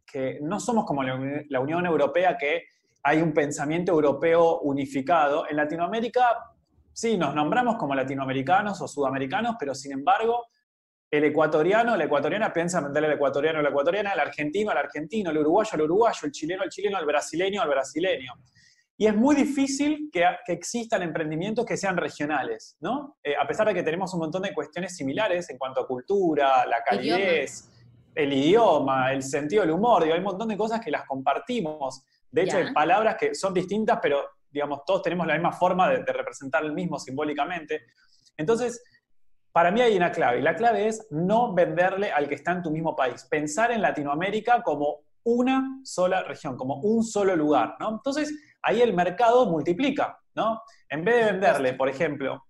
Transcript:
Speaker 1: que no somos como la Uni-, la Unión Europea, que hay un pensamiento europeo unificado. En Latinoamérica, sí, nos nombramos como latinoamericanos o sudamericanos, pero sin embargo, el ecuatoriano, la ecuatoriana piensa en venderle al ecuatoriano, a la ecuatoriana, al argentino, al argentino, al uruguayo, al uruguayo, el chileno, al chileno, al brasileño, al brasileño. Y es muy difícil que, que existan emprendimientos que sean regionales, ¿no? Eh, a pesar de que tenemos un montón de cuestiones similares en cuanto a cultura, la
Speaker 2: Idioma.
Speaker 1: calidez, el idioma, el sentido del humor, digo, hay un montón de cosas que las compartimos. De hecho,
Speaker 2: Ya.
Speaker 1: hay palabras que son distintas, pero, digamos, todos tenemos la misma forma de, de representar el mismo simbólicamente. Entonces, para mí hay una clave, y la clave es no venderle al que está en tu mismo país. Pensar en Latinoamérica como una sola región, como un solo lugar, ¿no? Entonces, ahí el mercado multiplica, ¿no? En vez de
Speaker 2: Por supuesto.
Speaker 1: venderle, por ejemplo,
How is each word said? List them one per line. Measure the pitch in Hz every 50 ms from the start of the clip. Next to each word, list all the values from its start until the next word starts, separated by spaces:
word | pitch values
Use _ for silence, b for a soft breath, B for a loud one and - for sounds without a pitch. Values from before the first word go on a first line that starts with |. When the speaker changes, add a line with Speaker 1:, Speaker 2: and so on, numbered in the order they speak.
| _
Speaker 1:
que | - - 139 131 131 - - 147
no | 151 - 202
somos | - - 240 220 -
como | - 156 139 135
la | 127 131
Uni-, | 131 135 135 143 147 147 147
la | 139 131
Unión | 127 139 160 175 180
Europea, | 180 165 147 - - - 170 180 180 165
que | - 147 143 151 170 b b b b b b b _ -
hay | 139 151 160 165
un | 165 147
pensamiento | 160 147 143 143 - 147 143 156 170 180 185 180
europeo | 156 151 143 131 - - 165 165 170 170 165 160 -
unificado. | - 147 139 139 139 135 - 143 131 135 175 165 151 143 143 156 175 -
En | 151
Latinoamérica, | 151 151 151 170 165 170 180 202 233 233 240 - 247 247 240 226 - - - _ _ _ _ _ _ _ _ _
sí, | - - 233 226
nos | 190 165 139 -
nombramos | 151 147 156 196 247 247 247 214
como | - 165 143 139
latinoamericanos | 135 131 131 139 135 135 131 131 135 135 143 180 196 208 208 196 160
o | 151 123
sudamericanos, | - 143 139 131 135 135 139 135 135 196 226 240 226
pero | 226 151 139 127
sin | 127 139 139 139
embargo, | 135 139 160 190 208 226 226 233 240 - - _ _ _ _ _ _ _ _ _ _ _ _
el | - 147 147
ecuatoriano, | 151 147 160 156 156 160 160 156 175 196 214 233 233 233
la | 185 156
ecuatoriana | 143 147 143 139 151 160 208 220 202 -
piensa | 170 165 175 180 180
en | 147
venderle | 143 139 151 156 156
al | 147
ecuatoriano, | - 139 135 123 143 139 156 160 156
a | 147
la | 143
ecuatoriana, | 135 143 139 160 175 202 214 202
al | 196 165
argentino, | 147 139 - - 151 147 151 196 214 208 180
al | 151
argentino, | 139 - - 147 151 156 220 220 202 170
al | 151 156
uruguayo, | 151 151 165 208 214 208 -
al | 160 156
uruguayo, | 151 165 202 226 - 139 - -
el | 151 -
chileno, | - - 151 180 190 202
al | 170
chileno, | - - 190 208 196 190
al | 165
brasileño, | 147 147 147 143 - - 160 185 196 196 202 180
al | 151
brasileño. | 143 135 131 - - 156 170 185 175 139 131 127 123 - _ b b b b b b b b b _ -
Y | 196
es | 214 214
muy | 208 226 277 302
difícil | 277 262 294 - 277 269 269 - - 285 294 311 302 302 302 -
que, | 180 170 180 180 - -
que | - 175
existan | 170 - - - 233 233 226 - 202 180
emprendimientos | 170 151 165 160 151 156 156 175 208 220 240 226
que | 226 180
sean | 156 - 196 185
regionales, | 175 156 143 - - 147 147 151 143 127 120 113 110 - - - _
¿no? | - 180 233 285 294 - - _ -
Eh, | 147 143 139
a | 143
pesar | - 151 208 214 214
de | 202
que | 175 160
tenemos | 156 156 175 190 175 185
un | 175
montón | 160 160 151 190 190
de | 196 -
cuestiones | 156 143 147 - 175 180 190 -
similares | - 143 135 139 185 214 208 175 175 170 -
en | 143
cuanto | 127 131 131 127 131 123
a |
cultura, | - 127 123 - - 196 202 190 170 151 143 143 135 135 127 123
la | 120 120 117 - - 123 101
Speaker 2:
Idioma. | - - - 185
Speaker 1:
calidez, | 196 190 170 156 135 123 - - - b b b b - _ _ _ _ _
el | - 151 139 139
idioma, | 135 139 156 185 233 233 202 160 147 135 131 135 131 127 131 135
el | 135 131
sentido | - 151 147 143 147 185 214 202
del | 160
humor, | 156 170 208 240 226 185 170
digo, | 156 160
hay | 175
un | 185
montón | 202 185 185 226 226
de | 214
cosas | 175 214 226 226 220
que | 226 160
las | 147 - -
compartimos. | - 139 135 135 139 147 156 - - 247 240 185 156 156 156 143 131 127 - _ _ _ _ _ _
De | - 151 180
hecho, | 185 - 190
Speaker 2:
Ya. | 160
Speaker 1:
hay | 127 131
palabras | 135 151 160 175 208 220 220 196
que | - 151 143 147
son | - - 196 185
distintas, | 185 165 185 196 214 220 214 226 226 -
pero, | 160 143 143 139 - - _ _ _
digamos, | 143 143 143 147 151 139 -
todos | - 190 185 190
tenemos | 175 165 180 170 160
la | 151
misma | 156 170 165 -
forma | - 175 180 185 180 185 156
de, | 135 127 120
de | 123 127
representar | 127 127 - - - 139 135 131 160 156
el | 151 147
mismo | 170 185 170 151 135
simbólicamente. | - - 127 139 151 151 147 143 143 160 180 170 156 147 156 151 - b b b b b b b b b _
Entonces, | - 160 156 226 226 247 240 233 - b b b b b _ _ _ - - - _ _ _ -
para | 165 170 175
mí | 185 226
hay | 247 240 214
una | 185 175 170
clave, | 165 175 151 127 123 127
y | 131
la | 156 170
clave | - 226 240 226 202 202 220
es | 220 220 - -
no | 151 151 170 185 214 226 247 240 190
venderle | 175 175 156 160 160 175 190 190 190 202 208
al | - 147 147 139
que | 143
está | 143 - 170
en | 175 185 175
tu | 170 151
mismo | 160 165 160 147
país. | - 135 127 120 - - -
Pensar | - 151 147 151 - - 220 240
en | 240 226
Latinoamérica | 185 160 139 147 143 143 143 151 180 196 202 214 208 233 240 233 233
como | 175 151 143 147 147 151 - _ _ _ _ -
una | 233 233 240 247 254 262 269 262 269 269 - -
sola | - - - 180 180 185 185 -
región, | - 139 - - 151 127
como | 117 135 131 135 -
un | - 208 226 226 220
solo | - - 208 202 190 190
lugar, | 165 151 151 147 131 113 113 - -
¿no? | 165 208
Entonces, | 220 214 - 269 277 302 302 294 302 B B B B B -
ahí | 147 175 226 247
el | 233 196
mercado | 175 175 185 180 - 240 226 233 247 254
multiplica, | 208 170 156 139 160 175 180 262 285 - - 131 107 - - _ _ _
¿no? | 147 180 220 226 226 B B B B B -
En | 139 147 165
vez | 196 240
de | 240 226
Speaker 2:
Por | 214
supuesto. | 196
Speaker 1:
venderle, | 185 196 185 156 143 135 127 127
por | 131 135 135
ejemplo, | 135 - 170 156 147 131 135 131 127 131 - _